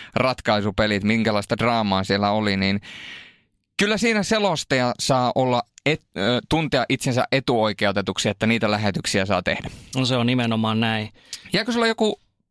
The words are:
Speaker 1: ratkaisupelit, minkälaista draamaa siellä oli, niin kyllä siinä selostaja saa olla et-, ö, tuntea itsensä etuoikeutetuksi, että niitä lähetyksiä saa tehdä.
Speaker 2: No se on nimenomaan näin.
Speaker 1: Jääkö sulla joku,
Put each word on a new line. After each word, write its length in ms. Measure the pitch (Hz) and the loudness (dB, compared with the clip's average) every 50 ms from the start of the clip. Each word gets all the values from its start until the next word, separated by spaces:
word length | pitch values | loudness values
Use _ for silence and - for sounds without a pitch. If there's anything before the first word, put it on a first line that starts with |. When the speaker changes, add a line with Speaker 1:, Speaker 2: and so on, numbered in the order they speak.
| - - - | -18 -6 -2
Speaker 1:
ratkaisupelit, 880 | - 127 131 123 - - 113 107 104 101 107 95 - 107 107 104 98 101 | 0 0 0 -2 -2 0 0 0 2 2 -2 0 0 0 2 0 0 2
minkälaista 540 | 104 113 113 107 110 107 104 101 - 120 | 2 2 2 2 2 0 0 -2 -2 -2
draamaa 460 | - 113 120 117 113 107 101 95 95 95 | 0 0 0 2 2 0 2 0 0 0
siellä 280 | - 98 101 104 101 | 0 0 2 2 2
oli, 260 | 104 107 107 104 95 | 2 2 0 0 0
niin 240 | 95 98 98 101 98 - - - - - - - - - - _ _ _ _ _ _ _ _ - | 0 0 0 0 -2 -6 -10 -18 -18 -16 -16 -18 -18 -20 -20 _ _ _ _ _ _ _ _ -4
kyllä 200 | - 202 208 220 | -2 0 0 0
siinä 260 | 175 220 233 220 208 180 | 0 2 0 2 0 0
selostaja 720 | - 226 214 202 190 160 - - - 139 127 123 120 - - | 0 0 2 2 2 0 0 -2 0 0 2 2 0 -2 -2
saa 320 | - - 135 127 123 120 - | 0 0 2 2 2 2 2
olla 260 | 113 127 127 123 120 - _ _ - - | 0 2 2 2 0 -2 _ _ -6 -2
et-, 160 | 139 160 - _ _ - | -2 -2 -2 _ _ -6
ö, 240 | 82 98 117 123 117 - - | -2 0 0 0 0 -2 0
tuntea 360 | 151 165 156 127 - 127 117 - | -2 0 0 0 0 0 0 0
itsensä 360 | 135 - - 135 117 127 - - | -2 -2 -2 -2 0 0 0 0
etuoikeutetuksi, 1000 | 135 135 - - 120 110 110 107 95 - 107 101 95 101 95 101 92 - - 107 | 0 -2 0 2 2 2 2 0 0 0 0 0 0 0 -2 -2 -4 -2 -2 -2
että 180 | 98 - 110 | 0 0 0
niitä 240 | 113 117 110 113 104 | 2 2 2 2 0
lähetyksiä 540 | 104 104 107 101 87 - - - - 98 95 | 0 0 0 -2 -2 -2 -4 -2 0 0 0
saa 160 | 101 95 90 90 | 2 0 0 0
tehdä. 260 | - - - - - - - - - - | -2 -4 -4 -6 -10 -12 -14 -16 -6 -4
Speaker 2:
No 100 | 131 131 | -2 0
se 120 | 120 131 | 0 0
on 100 | 120 117 | 0 2
nimenomaan 520 | 123 127 127 117 117 113 110 110 110 110 110 | 2 2 0 0 0 0 0 0 0 0 0
näin. 300 | 117 113 110 107 107 104 - - _ - - - - - - | 0 0 0 -2 -4 -8 -14 -20 _ -18 -18 -16 -8 -4 -4
Speaker 1:
Jääkö 180 | 202 214 240 | -2 -2 -2
sulla 160 | 233 240 226 | -2 0 0
joku, 320 | 226 226 - 220 214 - _ _ _ _ _ _ _ | 0 0 0 0 -2 -2 _ _ _ _ _ _ _